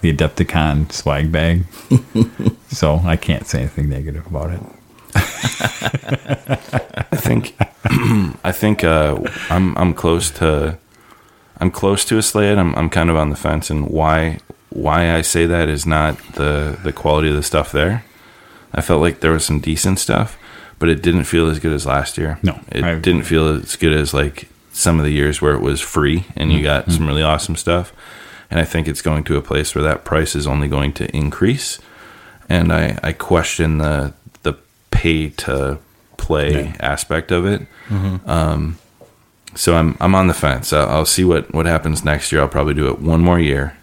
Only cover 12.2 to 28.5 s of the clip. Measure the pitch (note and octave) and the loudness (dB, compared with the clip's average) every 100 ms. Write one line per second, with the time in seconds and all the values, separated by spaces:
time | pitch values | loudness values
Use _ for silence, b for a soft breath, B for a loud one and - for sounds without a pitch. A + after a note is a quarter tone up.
12.2 | G#2+ G#2+ G2+ G2+ F2 - D#2+ E2+ E2 E2 | 2 2 2 4 2 2 0 2 2 2
13.2 | D2+ C#2+ D2+ D#2 - D2+ D2 D#2 D#2 D#2+ | 0 -2 -2 -2 -2 -4 -2 0 2 2
14.2 | D#2+ D#2+ _ - _ - C#2+ D#2+ E2+ E2 | 0 -4 _ -20 _ -4 0 2 4 2
15.2 | E2 E2+ E2+ E2+ D#2 D2 D#2+ D#2 D#2 D2+ | 0 2 2 2 0 0 0 2 2 -2
16.2 | - - D2 D2 D2+ - F#2 - D2 D2+ | -10 -2 0 0 -2 -4 -6 -2 2 2
17.2 | D#2 D2 C#2+ D#2 C#2+ D2 D#2+ A2+ - B | 2 0 0 -2 0 0 0 0 -6 B
18.2 | B B B B B - D#2 E2 E2 C#2+ | B B B B B -6 0 2 2 2
19.2 | D#2+ D#2+ - D2+ C#2 D#2 G2 F#2+ - - | 0 0 0 -2 0 -2 0 0 0 0
20.2 | A2 - B B B B E2 D2+ F2 E2+ | 0 -6 B B B B 0 2 2 0
21.2 | C#2 E2 D#2+ D#2 E2 D2 C#2 C#2 C#2+ - | 2 2 2 0 -2 -2 -2 -2 -2 -6
22.2 | D#2+ D#2 F#2+ - - - F2 E2 F2 E2+ | -6 -2 -2 -4 -8 -4 -2 0 2 2
23.2 | - D#2+ D#2+ D#2 - - E2 D2+ D2 C#2+ | 2 2 2 0 -4 -2 2 2 0 -2
24.2 | C#2+ - - _ _ - - E2 D2 D2 | -2 -4 -20 _ _ -4 2 2 2 2
25.2 | D2 D2 D2+ D2 C#2 C#2+ - - D2 E2 | 0 2 0 2 0 -2 -2 0 2 0
26.2 | F#2 - D2+ D2+ D2 C#2+ - E2 D#2 D2 | -4 -4 0 2 2 0 0 0 2 0
27.2 | D#2 D2+ - E2 - F2 F2 - B B | 0 0 -2 -4 0 -2 -2 -12 B B
28.2 | B B B | B B B